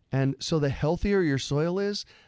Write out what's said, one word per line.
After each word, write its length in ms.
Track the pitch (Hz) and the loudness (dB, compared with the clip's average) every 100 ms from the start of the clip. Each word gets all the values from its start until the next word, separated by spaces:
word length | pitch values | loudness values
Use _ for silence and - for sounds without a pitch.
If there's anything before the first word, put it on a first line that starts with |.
| _ | _
And 260 | 135 135 - | 0 0 -2
so 200 | - 165 | -2 0
the 120 | 139 | 0
healthier 500 | - 147 175 208 196 | 0 0 0 2 2
your 180 | 160 135 | 2 0
soil 400 | - 143 165 190 | 0 0 0 -2
is, 280 | 202 208 - - | -4 -6 -10 -20